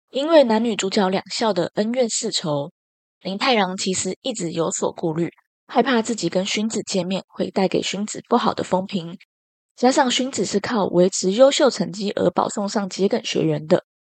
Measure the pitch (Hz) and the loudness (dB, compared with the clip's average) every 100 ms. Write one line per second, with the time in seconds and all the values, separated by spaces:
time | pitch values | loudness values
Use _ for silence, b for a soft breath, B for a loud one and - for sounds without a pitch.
0 | _ 247 294 330 254 220 240 202 196 214 | _ -4 4 6 6 4 0 -2 -2 2
1 | 190 190 - - 220 180 165 - 214 247 | 2 0 -4 -2 -2 0 -2 -2 -2 0
2 | 233 - 220 - 165 147 147 _ _ _ | -2 -2 -4 -4 -2 -4 -4 _ _ _
3 | _ _ 185 196 269 233 185 190 202 185 | _ _ -8 -4 0 2 2 -2 -4 -4
4 | 190 - 269 220 170 175 156 - - - | -4 -6 -6 -4 -4 -2 -2 -2 -4 -2
5 | 170 156 170 - _ _ - 262 240 240 | -4 -2 -4 -6 _ _ -6 0 2 2
6 | 220 226 170 185 196 214 220 220 180 190 | 0 -4 -2 -2 -2 -2 -2 -4 -4 -4
7 | 175 190 - - 190 - 190 - - 190 | -2 -6 -6 -6 -4 0 2 0 -2 -4
8 | 208 - - 240 226 - - 185 196 196 | -6 -8 0 2 2 -2 -2 -2 -2 -6
9 | 165 185 - _ _ _ _ - 247 294 | -8 -14 -20 _ _ _ _ 0 2 4
10 | 254 240 254 - 185 202 - 240 180 175 | 2 2 -2 -2 -2 -2 -2 -2 2 4
11 | 185 - 185 202 269 277 285 - 175 185 | 4 2 0 6 6 6 2 2 -4 -4
12 | 202 - 185 - - - 202 214 196 - | -4 0 0 2 -2 -2 -4 -4 -4 0
13 | 196 240 - - 160 151 151 180 - _ | 0 0 -2 0 0 0 2 0 0 _